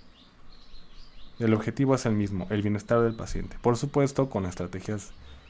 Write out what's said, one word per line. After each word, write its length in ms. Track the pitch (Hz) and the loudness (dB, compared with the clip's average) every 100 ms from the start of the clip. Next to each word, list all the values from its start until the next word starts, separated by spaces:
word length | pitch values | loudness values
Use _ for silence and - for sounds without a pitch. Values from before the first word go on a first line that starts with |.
| - - - - - - - - - - - - - - | -20 -20 -20 -20 -20 -18 -16 -14 -14 -16 -16 -14 -12 0
El 160 | 113 | 4
objetivo 400 | 107 113 123 135 | 4 2 2 4
es 120 | 127 120 | 4 2
el 80 | |
mismo, 340 | 104 101 98 90 | 2 0 -2 -2
el 120 | 104 | 0
bienestar 380 | 104 104 - 117 | 0 0 2 4
del 120 | 117 | 4
paciente. 420 | 113 - - - - | 0 -4 -4 -6 0
Por 160 | - 117 | 2 2
supuesto, 520 | 143 147 139 - 135 | 2 2 2 2 0
con 180 | 104 90 | 0 -2
estrategias 680 | - 90 95 - 104 - - - - | -4 -6 -6 -6 -6 -8 -16 -18 -18